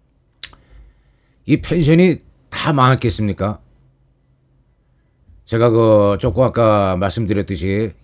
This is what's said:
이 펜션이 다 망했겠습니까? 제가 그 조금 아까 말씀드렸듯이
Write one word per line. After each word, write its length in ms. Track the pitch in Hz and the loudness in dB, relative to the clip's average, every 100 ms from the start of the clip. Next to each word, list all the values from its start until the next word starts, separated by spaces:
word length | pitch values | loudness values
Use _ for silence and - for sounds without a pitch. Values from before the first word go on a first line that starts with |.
| _ _ _ - - - _ - - _ _ _ _ _ - | _ _ _ -20 -20 -20 _ -20 -20 _ _ _ _ _ -4
이 140 | 131 | -2
펜션이 580 | - 165 147 165 185 147 _ _ - | -2 -2 2 4 4 0 _ _ -16
다 220 | - 151 | -8 -2
망했겠습니까? 880 | 147 127 127 117 101 107 92 98 104 _ _ _ _ _ _ _ _ _ _ _ _ _ _ _ _ _ - | 2 2 2 -2 -4 -4 -4 -6 -6 _ _ _ _ _ _ _ _ _ _ _ _ _ _ _ _ _ -20
제가 260 | - 117 120 | -6 0 2
그 480 | 113 113 107 101 98 | 2 4 4 2 0
조금 220 | 127 95 | -2 0
아까 540 | 123 120 113 104 98 90 | -2 2 2 2 0 -2
말씀드렸듯이 960 | 98 117 98 104 98 92 92 98 110 - | -4 -4 -4 -4 -4 -6 -4 -4 -6 -8